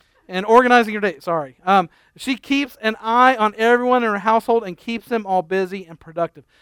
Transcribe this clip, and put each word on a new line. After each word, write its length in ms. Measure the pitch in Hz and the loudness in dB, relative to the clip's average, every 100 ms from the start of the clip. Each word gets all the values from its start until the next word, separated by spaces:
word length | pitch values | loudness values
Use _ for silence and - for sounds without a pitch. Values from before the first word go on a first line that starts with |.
| _ _ - | _ _ -12
and 180 | 185 214 | -6 4
organizing 480 | 233 247 247 220 | 4 6 4 2
her 60 | 214 | -2
day." 200 | 202 143 | -4 -6
Sorry. 340 | - 165 139 123 | -6 -4 -6 -8
Um, 260 | 180 196 170 _ _ - | 0 0 0 _ _ -14
"She 180 | - 262 | -8 -8
keeps 400 | - 277 285 - | -4 -4 -4 -6
an 160 | 220 220 | -6 -6
eye 380 | 220 240 254 247 | -2 2 4 4
on 180 | 214 202 | 0 0
everyone 460 | 226 240 247 254 | 2 2 2 0
in 60 | 226 | 0
her 100 | 202 | -2
household 460 | 208 226 240 233 202 | 0 0 2 -2 -2
and 100 | 170 | -12
keeps 320 | - 233 - | -10 -10 -6
them 180 | 233 196 | -8 -2
all 160 | 185 | -4
busy 440 | 170 190 185 196 170 | -2 -4 -4 -8 -14
and 120 | 165 | -20
productive." 460 | 165 160 165 - - _ | -14 -6 -6 -8 -20 _